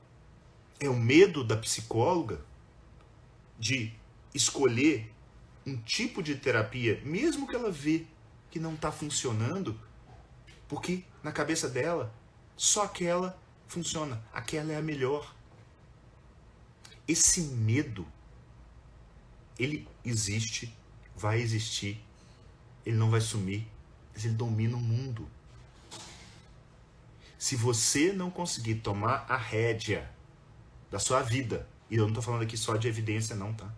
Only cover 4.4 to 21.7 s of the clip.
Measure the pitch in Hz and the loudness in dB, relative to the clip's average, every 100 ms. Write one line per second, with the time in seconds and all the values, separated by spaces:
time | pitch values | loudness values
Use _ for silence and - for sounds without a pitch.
4.4 | - - 131 117 151 131 110 - - - | 0 4 2 4 4 2 -2 -16 -20 -20
5.4 | - - - 127 110 - 240 - 151 131 | -20 -14 -8 -8 -4 -2 -2 -4 -4 -2
6.4 | 131 117 107 127 117 95 120 175 320 285 | 2 2 2 0 0 0 -2 0 0 0
7.4 | 269 247 226 156 147 160 160 - - - | -2 -2 -2 -2 0 0 0 -18 -20 -20
8.4 | - 165 165 156 160 - 147 - 127 107 | -12 -6 -6 -4 -4 -4 -4 -2 0 0
9.4 | 117 190 170 107 - - - - - - | 0 0 -4 -8 -12 -20 -20 -20 -20 -20
10.4 | - - - 147 - 180 - - 151 156 | -20 -20 -10 -8 -4 -6 -6 -12 -8 -2
11.4 | 147 160 139 127 151 170 113 - - - | 0 0 0 0 0 0 -4 -8 -20 -20
12.4 | - - - 214 202 - 170 175 185 - | -18 0 2 4 2 0 0 2 0 -6
13.4 | - - - 175 160 160 151 113 - - | -18 -20 -10 -6 -4 -4 -4 -6 -8 -10
14.4 | - 156 156 151 156 143 131 147 - - | -6 -4 -4 -4 -4 0 0 0 -4 -16
15.4 | - - - - - - - - - - | -20 -20 -20 -20 -20 -20 -20 -20 -20 -20
16.4 | - - - - - - - 165 - 185 | -20 -20 -20 -20 -20 -8 0 4 4 4
17.4 | 151 123 107 123 139 - - - - - | 0 0 2 2 0 -6 -12 -14 -20 -20
18.4 | - - - - - - - - - - | -20 -20 -20 -20 -20 -20 -20 -20 -20 -20
19.4 | - 113 131 151 - - 117 110 95 107 | -16 -6 -4 -4 -10 -12 -4 -2 -2 -2
20.4 | 110 - 117 - - - - - 107 113 | -4 -6 -10 -14 -20 -20 -20 -6 0 0
21.4 | 117 110 110 | 0 -2 -2